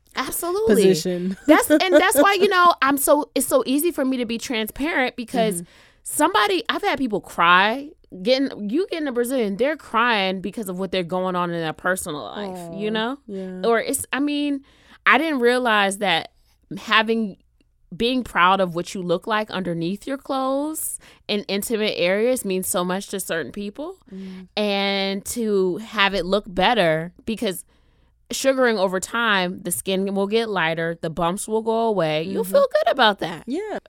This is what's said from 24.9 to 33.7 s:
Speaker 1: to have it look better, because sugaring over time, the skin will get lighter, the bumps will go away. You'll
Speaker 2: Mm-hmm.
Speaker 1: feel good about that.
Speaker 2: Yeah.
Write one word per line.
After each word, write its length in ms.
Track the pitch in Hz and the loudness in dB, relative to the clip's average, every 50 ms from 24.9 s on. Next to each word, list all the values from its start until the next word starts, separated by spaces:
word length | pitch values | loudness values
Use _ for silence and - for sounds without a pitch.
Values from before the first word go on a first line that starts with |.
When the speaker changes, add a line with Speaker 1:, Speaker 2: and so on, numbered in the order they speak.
| 196 196 190 196 196 196 190 | 0 0 -2 -2 -4 -4 -6
Speaker 1:
to 520 | - - 240 226 214 208 196 185 185 175 151 | -6 -6 -4 -2 0 2 2 2 2 0 -4
have 360 | 220 226 - 214 196 196 190 | -8 -4 0 2 2 2 2
it 100 | 196 165 | 0 -2
look 200 | 180 190 208 202 - | 0 0 0 -2 -2
better, 640 | 175 190 180 208 247 220 180 165 156 160 160 175 - - - | -2 0 2 2 4 4 2 2 2 0 -2 -6 -12 -12 -8
because 400 | - 220 190 247 208 180 - - _ _ _ _ _ _ _ _ _ _ _ _ - | -8 -6 -4 -4 -4 -6 -6 -10 _ _ _ _ _ _ _ _ _ _ _ _ -12
sugaring 460 | 233 - - 269 269 262 262 240 220 208 | -8 -2 0 2 2 4 4 2 2 2
over 220 | 180 196 180 190 | 0 0 -2 -2
time, 600 | 185 - - 233 233 226 208 190 180 180 185 196 196 | -4 -4 -4 -2 0 2 2 2 0 -2 -4 -6 -8
the 80 | 175 | -6
skin 420 | 175 - - - 190 185 196 196 196 | -6 -6 -4 -2 -2 0 0 -2 -2
will 120 | 196 196 196 | -2 -2 0
get 220 | 208 226 233 220 | 0 0 0 0
lighter, 480 | 202 185 160 160 165 165 165 165 170 165 | -2 -2 0 0 0 -2 -4 -4 -4 -6
the 80 | - 185 | -8 -6
bumps 360 | 156 160 175 170 180 208 - - | -4 -2 -2 0 -2 -2 -4 -4
will 140 | 214 220 | -4 -2
go 260 | 226 220 220 226 226 226 | -2 0 0 0 0 0
away. 360 | 214 185 165 156 156 151 165 | 0 0 0 0 0 -2 -2
You'll 200 | 185 190 196 - | -4 -4 -4 -2
Speaker 2:
Mm-hmm. 100 | 180 190 | 2 2
Speaker 1:
feel 140 | 571 554 494 | 4 4 4
good 200 | - 605 640 698 | 2 0 0 0
about 280 | 622 269 240 214 196 - | 2 2 2 2 2 0
that. 240 | - - 175 147 - - | -4 -8 -8 -8 -8 -8
Speaker 2:
Yeah. 320 | 254 349 415 427 | -6 -6 -6 -6